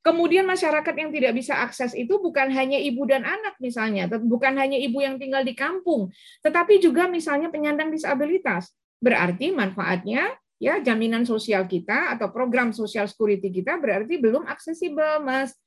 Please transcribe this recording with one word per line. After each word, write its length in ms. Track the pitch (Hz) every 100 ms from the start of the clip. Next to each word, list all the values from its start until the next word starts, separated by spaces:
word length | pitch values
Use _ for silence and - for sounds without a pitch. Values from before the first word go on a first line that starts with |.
Kemudian 480 | 320 330 339 359 381
masyarakat 400 | 370 320 302 311 294
yang 160 | 311
tidak 240 | 294 247 233
bisa 240 | 254 269
akses 320 | 240 - 247
itu 240 | - 240 415
bukan 320 | 359 277 269
hanya 320 | 262 262 277
ibu 240 | 285 240 277
dan 160 | 269
anak 400 | 262 392 427 -
misalnya, 480 | 254 240 220 202 180
tet-, 160 | 220 233
bukan 320 | 233 269 269
hanya 160 | 269
ibu 320 | 269 269 262 269
yang 160 | 269
tinggal 240 | 262 269 269
di 80 |
kampung, 560 | 233 285 370 359 277 185 - - -
tetapi 400 | 311 349 349 403
juga 240 | 349 254 370
misalnya 480 | 349 311 285 330
penyandang 400 | 302 302 294 311
disabilitas. 800 | 311 - 269 294 370 262 180 - _ _ _
Berarti 560 | - 123 175 175 294
manfaatnya, 800 | 349 196 190 170 185 185 240 392 523 _ _
ya, 240 | 233 359
jaminan 480 | 240 220 226 226 240
sosial 400 | 220 220 196 185
kita 480 | 180 185 240 349 233
atau 160 | 202
program 400 | 233 254 240 240
social 320 | 226 214 220 202
security 480 | - 214 202 190
kita 240 | 180 190 339
berarti 400 | 262 196 220 339
belum 320 | 226 262 -
aksesibel, 720 | - - 330 359 294 311 302
Mas. 320 | 277 262 262 -